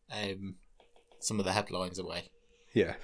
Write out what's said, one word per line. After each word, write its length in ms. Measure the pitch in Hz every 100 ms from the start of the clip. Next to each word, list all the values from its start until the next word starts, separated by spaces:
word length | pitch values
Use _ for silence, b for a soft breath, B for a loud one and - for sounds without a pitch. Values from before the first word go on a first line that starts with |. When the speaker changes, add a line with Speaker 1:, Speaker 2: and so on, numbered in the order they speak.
| -
Speaker 1:
um, 440 | 107 101 95 98 - - - - - - -
some 200 | - 107
of 60 | 95
the 60 |
headlines 480 | 101 101 90 92 90
away. 320 | 87 87 - - - - -
Speaker 2:
Yeah, 200 | 123 - -